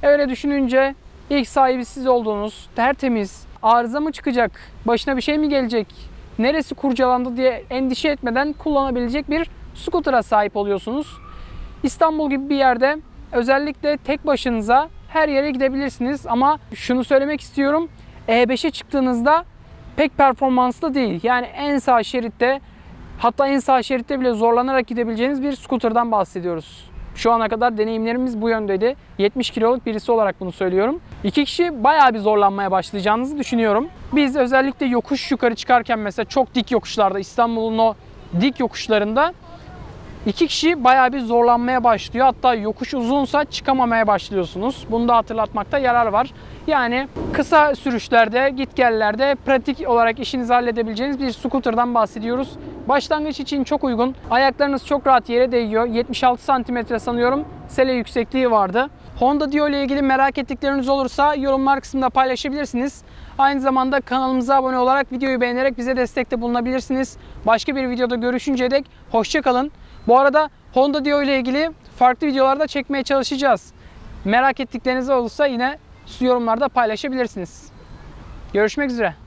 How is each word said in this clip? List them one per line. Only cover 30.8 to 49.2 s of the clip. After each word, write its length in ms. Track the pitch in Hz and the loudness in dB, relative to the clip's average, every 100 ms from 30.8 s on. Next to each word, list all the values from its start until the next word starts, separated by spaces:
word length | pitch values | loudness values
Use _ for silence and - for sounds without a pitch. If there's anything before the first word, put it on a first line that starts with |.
| 214 330 - - | 0 -2 -10 -6
İki 220 | 202 233 285 | -2 0 0
kişi 380 | - 349 294 | 0 -2 2
bayağı 300 | 226 311 269 | 2 6 6
bir 60 | 220 | 4
zorlanmaya 520 | 208 214 202 196 196 | 2 4 4 2 0
başlayacağınızı 640 | 190 180 202 190 220 262 294 | 0 -2 -4 0 0 -2 -6
düşünüyorum. 500 | 262 240 226 208 302 - - | -2 0 2 2 0 -10 -4
Biz 240 | 277 285 285 | 0 2 2
özellikle 500 | 247 262 269 254 269 | 2 4 2 0 0
yokuş 460 | 247 - 277 - | 0 0 -4 -2
yukarı 240 | 262 240 233 | 0 0 -2
çıkarken 440 | - 247 226 233 | 2 2 2 -4
mesela 260 | 208 190 214 | -4 -6 -4
çok 300 | - 254 - | 0 0 -2
dik 160 | 220 | 0
yokuşlarda, 480 | 240 - - 196 196 | -2 -2 0 0 0
İstanbul'un 580 | 190 - 233 226 220 220 | -6 0 0 0 -2 2
o 180 | 226 214 - - - 170 | 0 0 -12 -20 -6 0
dik 180 | 247 262 | 0 0
yokuşlarında 760 | 240 - - 214 208 220 320 359 - - - - - - - - - | -4 -4 0 0 2 0 0 -2 -18 -20 -20 -18 -18 -18 -18 -8 -6
iki 220 | 196 330 | 0 0
kişi 360 | - 311 339 | 2 0 4
bayağı 300 | 247 262 254 | 4 6 4
bir 60 | 269 | 2
zorlanmaya 640 | 233 240 240 240 240 254 | 0 2 4 4 2 2
başlıyor. 420 | 240 220 - 233 262 | 2 2 -2 2 2
Hatta 300 | 254 254 233 | 4 0 0
yokuş 380 | 208 208 262 | -2 -6 -6
uzunsa 520 | 277 233 277 269 294 294 | -4 0 0 0 0 -2
çıkamamaya 600 | - - 262 240 226 214 | -4 -2 0 2 2 2
başlıyorsunuz. 800 | 202 - 202 170 185 214 269 - | 0 0 -4 -4 -4 -6 -6 -6
Bunu 160 | 226 233 | -2 2
da 80 | 233 | 2
hatırlatmakta 640 | 220 226 214 220 208 285 | 0 -4 -4 -4 -4 -2
yarar 260 | 262 240 233 | 2 2 2
var. 280 | 202 262 - - - - | 0 -2 -6 -18 -10 -2
Yani 400 | 294 240 247 269 - - | 0 0 -2 -4 -8 -6
kısa 420 | - 294 320 294 277 | -2 2 4 4 2
sürüşlerde, 760 | - 240 - 240 220 240 277 | -2 -4 2 4 4 2 0
git 260 | 262 269 - | -2 -6 2
gellerde 600 | 247 220 214 214 | 2 4 0 0